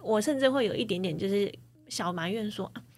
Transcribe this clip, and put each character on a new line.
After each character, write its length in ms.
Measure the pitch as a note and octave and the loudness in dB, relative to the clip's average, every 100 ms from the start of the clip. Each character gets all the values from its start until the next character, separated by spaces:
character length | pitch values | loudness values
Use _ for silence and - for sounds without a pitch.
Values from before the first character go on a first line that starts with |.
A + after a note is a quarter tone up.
我 180 | - G#3+ | 0 2
甚 200 | A3 C#4 | 2 4
至 100 | C4 | 4
会 160 | C4+ A3 | 4 2
有 80 | |
一 100 | - | 0
点 160 | A3 F#3 | 0 0
点 160 | F#3 D#3+ | -2 -2
就 120 | G3 | 0
是 220 | G3+ G3+ - - _ - | 0 0 -4 -20 _ -12
小 240 | - F3 | -4 -4
埋 180 | E3+ E3+ | -2 -2
怨 200 | A3 G#3+ | -2 -4
说 160 | G3+ F#3+ | -6 -8
：“啊， 80 | - - | -10 -18